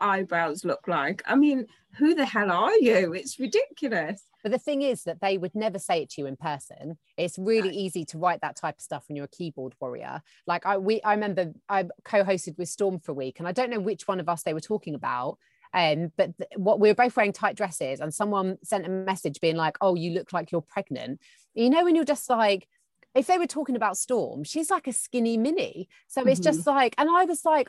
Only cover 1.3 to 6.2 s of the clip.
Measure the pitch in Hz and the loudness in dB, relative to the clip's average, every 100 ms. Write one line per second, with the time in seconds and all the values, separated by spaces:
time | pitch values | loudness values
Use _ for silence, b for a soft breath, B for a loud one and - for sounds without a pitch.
1.3 | 262 294 262 220 b b - 294 339 254 | 4 4 2 -4 b b 0 2 4 0
2.3 | 220 202 175 220 440 247 214 180 180 - | 0 2 2 4 6 6 6 2 -2 -8
3.3 | - 254 415 571 - 277 196 156 202 _ | -8 -2 0 0 -4 -2 -2 -2 -6 _
4.3 | _ 208 247 - 277 277 240 - 165 196 | _ -4 -2 -2 0 0 -2 -4 -4 -2
5.3 | 190 175 214 220 190 - 175 143 - | -2 -2 -4 -4 -4 -2 -2 -2 -8